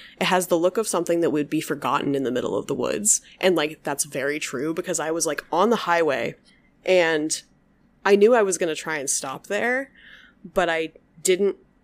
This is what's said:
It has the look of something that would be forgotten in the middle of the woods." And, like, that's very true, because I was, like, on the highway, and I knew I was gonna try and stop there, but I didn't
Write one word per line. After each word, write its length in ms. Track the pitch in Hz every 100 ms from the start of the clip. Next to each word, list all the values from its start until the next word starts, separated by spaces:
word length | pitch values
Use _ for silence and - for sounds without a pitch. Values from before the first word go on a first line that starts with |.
| - -
It 60 | 175
has 220 | 185 180
the 120 | 170
look 180 | 180 226
of 120 | 214
something 320 | 180 170 170
that 80 | 160
would 200 | 147 147
be 120 | 160
forgotten 520 | - 147 127 143 143
in 100 | 139
the 80 | 123
middle 260 | 123 - 101
of 100 | -
the 80 | 143
woods." 460 | 64 71 208 - - -
And, 160 | 185 165
like, 260 | 151 -
that's 200 | 156 139
very 340 | 147 143 139 151
true, 360 | - 127 156
because 260 | 165 180 165
I 120 | 156
was, 140 | 165 156
like, 200 | 143 -
on 200 | 165 214
the 80 | 220 175
highway, 480 | 170 156 123 117 - _ _ _ _ -
and 560 | 185 165 156 156 - - _ _ _ _ _
I 140 | 190 202
knew 180 | 214 247
I 80 |
was 140 | 196 175
gonna 180 | 170 151
try 220 | 170 156
and 120 | 131
stop 380 | - 135 135 -
there, 440 | 202 233 254 269 _ - - - _
but 260 | 180 - 170
I 220 | 165 160 - _ -
didn't 320 | 190 180 196 - _ _